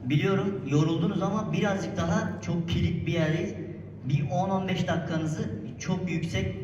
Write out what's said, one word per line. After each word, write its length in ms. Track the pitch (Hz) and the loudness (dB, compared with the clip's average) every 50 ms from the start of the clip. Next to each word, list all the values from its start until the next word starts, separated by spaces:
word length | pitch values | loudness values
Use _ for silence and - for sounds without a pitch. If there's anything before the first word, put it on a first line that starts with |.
| 113 | 0
biliyorum 560 | 123 147 - 185 196 190 - - - - - - 127 | 2 2 4 4 4 2 2 2 0 -2 -4 -2 2
yoruldunuz 520 | 143 151 160 160 165 160 - 202 - 165 | 4 4 4 4 2 2 0 0 0 0
ama 300 | 190 196 202 214 202 160 | 0 0 0 0 0 0
birazcık 440 | 151 196 214 202 196 185 165 151 - | 0 2 2 2 0 0 -2 -4 -2
daha 360 | 180 170 165 170 214 220 214 - - | -2 0 2 2 2 0 -2 -4 -6
çok 260 | - - 170 170 165 - | -4 -2 -2 -2 0 0
kilit 380 | - - - - - - - | 2 2 2 2 2 0 0
bir 60 | 156 | 0
yerdeyiz. 420 | 175 170 160 156 156 - - - - - - - - - - - - - - | 2 2 2 2 2 0 -2 -4 -4 -8 -8 -8 -8 -10 -12 -12 -14 -8 -2
Bir 200 | 131 143 - - - | 0 2 2 2 2
on 200 | - 175 190 196 | 0 0 2 2
on 180 | 190 190 190 185 | 0 0 0 0
beş 200 | 180 - - - | 0 0 2 2
dakikanızı 640 | 165 - - - 165 156 156 - - - - - - - - - - - | 0 0 0 0 -2 0 0 0 -2 -2 -2 -4 -4 -6 -6 -8 -10 -6
çok 320 | - - 185 175 - - | -2 -2 0 0 0 -2
yüksek 460 | 165 156 - - - - 190 - - - | -2 -2 -2 0 0 0 0 0 -2 -4